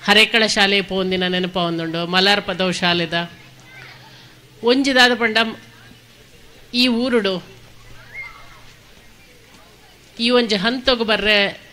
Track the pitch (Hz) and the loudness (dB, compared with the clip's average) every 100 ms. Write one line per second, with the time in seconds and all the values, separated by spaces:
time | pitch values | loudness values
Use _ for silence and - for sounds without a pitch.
0 | - 202 214 233 220 220 196 202 185 190 | 2 4 4 2 2 2 2 2 0 -2
1 | 185 185 180 185 185 180 170 165 165 165 | -2 -2 -2 -2 -2 -2 -2 -2 -4 -6
2 | 170 185 190 208 196 175 185 175 180 175 | -2 0 2 2 -2 -4 -2 0 0 0
3 | 165 170 170 - - - - - - - | -2 -4 -6 -12 -20 -20 -20 -20 -20 -20
4 | - - - - - - 226 262 277 254 | -20 -20 -20 -20 -20 -6 0 2 2 4
5 | 247 240 233 220 226 - - - - - | 4 2 0 0 -2 -6 -18 -20 -20 -20
6 | - - - - - - - 240 254 233 | -20 -20 -20 -20 -20 -20 -8 -2 0 0
7 | 254 240 202 185 - - - - - - | 0 0 0 -4 -8 -20 -20 -20 -20 -20
8 | - 1077 1047 - - - - - - - | -18 -16 -16 -18 -20 -20 -20 -20 -20 -20
9 | - - - - - - - - - - | -20 -20 -20 -20 -20 -20 -20 -20 -20 -20
10 | - - 233 247 240 208 214 254 247 247 | -20 -4 2 2 2 0 -2 -2 0 0
11 | 226 208 202 208 196 - - | 0 0 2 2 0 -4 -18